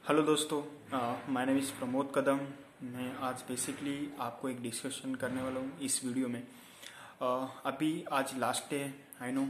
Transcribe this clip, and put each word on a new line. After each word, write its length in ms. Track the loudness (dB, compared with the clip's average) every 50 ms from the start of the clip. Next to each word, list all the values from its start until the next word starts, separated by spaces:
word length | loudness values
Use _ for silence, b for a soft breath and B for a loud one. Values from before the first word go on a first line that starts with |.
| 4 6
Hello 140 | 6 6 8
दोस्तों, 400 | 6 6 4 4 0 0 -2 -2 -4 -10 -14 -8 -4 -2
uh, 340 | 0 0 0 0 -2 -2 0
my 160 | 0 2 4
name 180 | 4 4 4 4
is 80 | 0
Pramod 400 | -4 -4 -2 0 2 2 2 4 2
Kadam। 240 | 4 6 6 4 4 2 -4 -8 -12 -14 -18 -14 -10 -10
मैं 320 | -8 -6 -4 -4 -4 -4
आज 280 | -2 -2 -2 -4 -4 -4
basically 600 | -4 -2 -2 -2 -2 -4 -4 -2 -2 -2 -2 -4 -6 -4 -4
आपको 300 | -4 -4 -4 -4 -4 -4
एक 120 | -4 -2
discussion 540 | -4 -4 -4 -4 -4 -4 -6 -4 -4 -4 -2
करने 260 | -2 -2 -2 0 0
वाला 180 | -2 -2 -2 -2
हूँ 200 | -4 -4 -6 -4
इस 260 | 0 0 0 0 0
video 220 | 0 2 2 2
में। 200 | 0 0 -4 -6 B B B B B B B B B B B B B B 0
अ, 400 | 2 2 4 2 2 -2 -6 -2 -2
अभी 400 | -2 0 2 2 2 2 0 -2 2
आज 260 | 2 2 2 2 2
last 320 | 2 2 2 2 0 -2 0
day 80 | -2
है, 300 | -2 -2 -2 -6 -10 -16 -18 -12 -6 -4
I 120 | 0 2
know 120 | 2 2